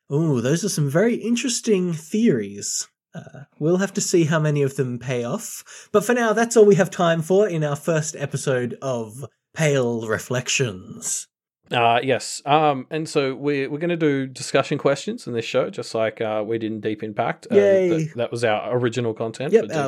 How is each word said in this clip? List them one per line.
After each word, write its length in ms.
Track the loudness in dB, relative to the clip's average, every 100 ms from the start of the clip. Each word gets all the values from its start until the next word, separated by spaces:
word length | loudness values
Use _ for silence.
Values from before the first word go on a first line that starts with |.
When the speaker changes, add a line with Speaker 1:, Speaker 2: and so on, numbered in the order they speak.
| -4
Speaker 1:
Ooh, 300 | 0 2 2
those 220 | 2 0
are 60 | 0
some 200 | -2 0
very 260 | 2 2 0
interesting 760 | -2 -2 -2 -4 0 0 0
theories. 920 | -4 -4 2 2 2 -2 -10 -8 -8 -10 _ _
Uh, 300 | -18 -16 -20 -20 -4
we'll 180 | 0 2
have 160 | 2
to 80 | -2
see 240 | 0 2 4
how 140 | 2
many 220 | 2 2
of 140 | 0 0
them 240 | -4 -4
pay 240 | -4 -4
off. 640 | -4 -6 -8 -14 -18 -20 0
But 120 | 0
for 100 | 2
now, 200 | 0 2
that's 240 | 2 2 6
all 80 | 8
we 100 | 8
have 140 | 4
time 320 | 2 2 2
for 260 | 2 2 4
in 160 | 0
our 120 | -2 -2
first 400 | 0 -2 -2 -6
episode 600 | -6 -4 -2 -2 -2 -6
of 440 | -6 -4 -6 -12 -16 _ _
Pale 540 | -2 2 2 0 -2 -2
Reflections. 1200 | -4 -2 -6 -2 -2 -2 -4 -14 -12 -8 -8 -10 _ _ _ -4
Speaker 2:
Uh, 280 | 2 4 4
yes. 380 | 2 -2 -2 -10 0
Um, 400 | 2 4 0 -4
and 180 | -6 -2
so 240 | 0 0 -2
we're, 340 | -2 -2 -2
we're 100 | -4
gonna 180 | -4 0
do 300 | 2 2 -2
discussion 500 | -8 -2 0 0 0
questions 480 | 0 0 -4 -10 -6
in 60 |
this 120 | -6 -2
show, 240 | -2 -2
just 260 | -6 -6 -2
like, 260 | -2 -2
uh, 220 | -4 -2 -2
we 120 | -2
did 120 | -4
in 80 | -4
Deep 220 | -4 -4
Impact. 440 | -6 -2 -2 -4 2
Uh, 40 | 4
Speaker 1:
Yay. 340 | 6 4 4
Speaker 2:
th-, 240 | 0 -2 -4
that 160 | -4
was 120 | 0
our 340 | 0 0 0 0
original 360 | 0 0 -4
content 380 | -4 -6 -6 2
Speaker 1:
Yep, 120 | 2
Speaker 2:
for 40 | 2
Deep 80 |
Speaker 1:
our 80 | -2